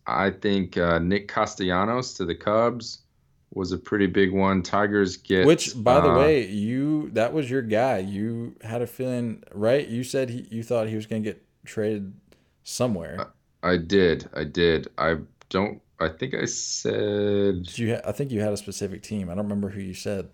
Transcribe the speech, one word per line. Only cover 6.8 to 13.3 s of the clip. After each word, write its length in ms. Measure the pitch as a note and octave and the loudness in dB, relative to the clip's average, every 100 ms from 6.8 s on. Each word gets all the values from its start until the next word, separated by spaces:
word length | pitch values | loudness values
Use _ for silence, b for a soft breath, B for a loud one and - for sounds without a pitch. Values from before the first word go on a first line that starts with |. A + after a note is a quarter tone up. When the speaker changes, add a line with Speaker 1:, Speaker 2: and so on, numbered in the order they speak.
| C#3+ D3+ D3+ | 0 -2 -2
Speaker 2:
that 220 | A2 A#2 | 0 0
was 180 | D#3 C3 | 0 -2
your 120 | C3+ | -2
guy. 360 | A2+ G#2+ C3 A2 | 0 2 2 0
You 560 | G2 G2 A2 A#2 A#2 B2+ | -2 -4 -4 -4 -8 -12
had 200 | G#2+ A#2 | -8 -6
a 40 | A#2+ | -6
feeling, 560 | - B2+ B2 A#2+ G#2+ - | -6 -4 -2 -4 -6 -12
right? 340 | G2 G#2+ C#3 - | -2 2 2 2
You 180 | A#2 | -4
said 260 | B2+ C3+ B2+ | -4 -2 -2
he, 160 | A#2+ - | -4 -10
you 120 | A2+ | -10
thought 260 | A2+ A#2+ A2 | -2 -2 -2
he 80 | A2 | -4
was 100 | G#2+ | -4
gonna 160 | A2 | -4
get 220 | G#2+ F#2 _ _ | -4 -8 _ _
traded 480 | - - G#2+ G#2+ G2 G2 _ b b b | -12 -4 -2 -2 -6 -12 _ b b b
somewhere. 680 | - - B2 G2 D#2+ F2 - | -10 -2 -2 -2 -6 -8 -10